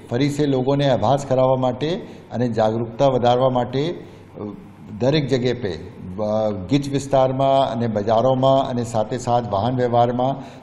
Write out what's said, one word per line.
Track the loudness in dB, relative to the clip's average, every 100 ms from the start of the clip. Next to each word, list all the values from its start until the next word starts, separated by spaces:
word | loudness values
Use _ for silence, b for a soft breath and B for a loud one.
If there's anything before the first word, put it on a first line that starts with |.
| -6
ફરી | -2 0
સે | 0 0
લોકોને | 0 2 2 2
આભાસ | 2 2 0 2
કરાવવા | 2 4 2
માટે | 0 -2 -4 -4 B B -8
અને | -4 0
જાગૃતતા | 2 2 0 -4 0 2
વધારવા | 4 2 4 2
માટે, | 2 -2 -2 -4
અ, | -6 -14 -20 -20 -14 -12 -14 -18 -20 -16 -2
દરેક | 0 2 2
જગ્યાએ | 0 0
પે, | -2 -4 -6 -12 -14 -12 -6
અ, | -2 0 -2 -4 -2
ગીચ | -2 0
વિસ્તારમાં | -4 0 2 2 2 2 2 2
અને | 0 -2
બજારોમાં | -2 0 2 2 4 4 4 2
અને | -4
સાથે | -2 -2 -2 -4
સાથ | -2 0 0
વાહન | -2 0 0
વ્યવહારમાં | 2 2 2 2 -2 -4 B B